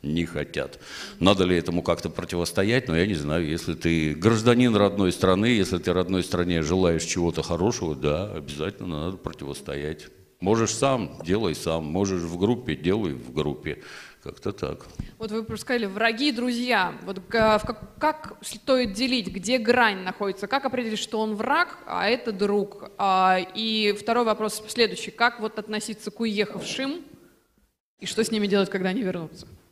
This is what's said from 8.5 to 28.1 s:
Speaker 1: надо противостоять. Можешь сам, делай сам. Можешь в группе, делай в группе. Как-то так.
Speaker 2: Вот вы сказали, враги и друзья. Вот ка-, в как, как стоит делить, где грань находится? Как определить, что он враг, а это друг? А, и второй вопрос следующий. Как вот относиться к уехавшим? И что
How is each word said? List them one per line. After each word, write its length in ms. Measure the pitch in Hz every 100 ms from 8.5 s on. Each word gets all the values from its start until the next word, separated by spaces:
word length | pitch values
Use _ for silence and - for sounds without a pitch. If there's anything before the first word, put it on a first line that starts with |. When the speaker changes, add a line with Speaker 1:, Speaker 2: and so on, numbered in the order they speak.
| 73 82 101 95 76 82
Speaker 1:
надо 120 | 95
противостоять. 880 | - 76 69 69 - 71 73 78 - - _ _
Можешь 320 | 92 113 110
сам, 500 | - 139 131 95 -
делай 300 | 80 101 101
сам. 320 | 76 85 82 76
Можешь 380 | 87 101 92
в 140 | 85 87
группе, 360 | 101 117 - 76
делай 380 | 80 104 95
в 180 | 65 60
группе. 520 | 65 73 69 80 69 - - - -
Как-то 300 | - - -
так. 360 | 101 71 - - - - -
Speaker 2:
Вот 100 | 220
вы 260 | 220 214 220
сказали, 280 | - 240 202
враги 440 | 196 226 226 294
и 20 |
друзья. 680 | 233 247 240 247 220 180 -
Вот 180 | 180 190 -
ка-, 300 | 214 220 214
в 40 |
как, 340 | - 226 - -
как 380 | 311 302 - -
стоит 520 | - 220 - 262 240
делить, 340 | 190 254 240 190
где 320 | 185 180 254
грань 420 | 220 247 226 190
находится? 460 | 185 - 202 190 202
Как 180 | 269 269
определить, 320 | 254 226 214
что 220 | - 220
он 160 | 220 208
враг, 420 | 240 302 349 - -
а 240 | 175 196
это 220 | 247 240
друг? 580 | 196 202 202 196 - - -
А, 400 | 196 185 185 185 180
и 420 | 214 220 220 208 202
второй 260 | - 233 226
вопрос 380 | 214 214 - -
следующий. 440 | - 220 180 -
Как 280 | - 233 240
вот 200 | 220 220
относиться 500 | 208 214 214 208 -
к 100 | -
уехавшим? 840 | 226 208 208 175 151 - 269 339 - - - _ _ _ _ _ _ _
И 80 |
что 160 | 196